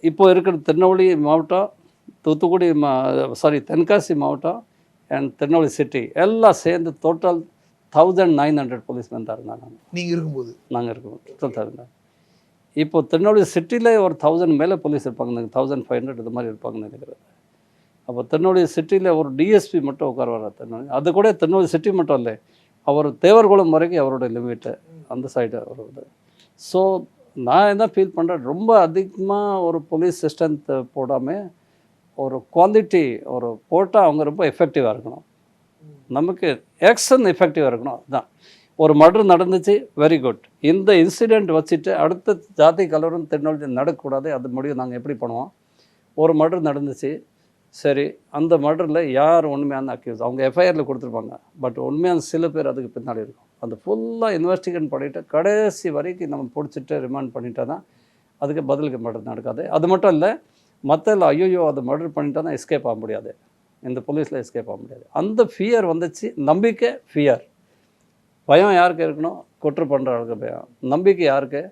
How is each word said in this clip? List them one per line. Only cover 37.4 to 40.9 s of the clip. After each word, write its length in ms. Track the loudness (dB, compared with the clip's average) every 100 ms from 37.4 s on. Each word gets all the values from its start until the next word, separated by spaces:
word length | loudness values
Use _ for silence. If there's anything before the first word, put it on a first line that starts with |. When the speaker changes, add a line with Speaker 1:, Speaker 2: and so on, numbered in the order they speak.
| 2 2 0
Speaker 1:
இருக்கணும். 280 | 0 -6 -10
அதுதான். 280 | _ -6 -6 _ _ _ _ 0
ஒரு 100 | 4 8
மர்டர் 300 | 8 8 6
நடந்துச்சு, 420 | 6 4 0 2 0 0 2
very 160 | 2 4
good. 120 | 0 -4 _ _ 2
இந்த 200 | 2 6